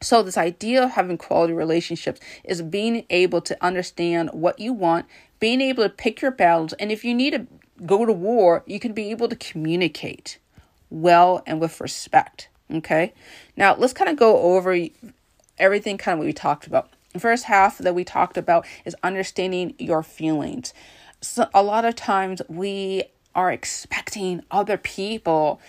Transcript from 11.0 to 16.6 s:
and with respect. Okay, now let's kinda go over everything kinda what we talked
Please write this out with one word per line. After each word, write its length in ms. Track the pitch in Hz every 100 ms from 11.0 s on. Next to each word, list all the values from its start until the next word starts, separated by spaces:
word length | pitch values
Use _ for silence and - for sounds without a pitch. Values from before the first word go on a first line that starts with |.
| 175 175 180 180 -
and 160 | 160
with 180 | 165 -
respect. 680 | - - - - - - - _ -
Okay, 400 | 160 - 160 180 - - - - -
now 200 | 196 -
let's 180 | 262
kinda 200 | - 381 294
go 220 | 226 196
over 500 | 170 185 180 180 165 - 220 _ _ _ _ -
everything 380 | 190 202 214 196
kinda 200 | 208 165
what 80 | 151
we 80 |
talked 320 | 151 151 147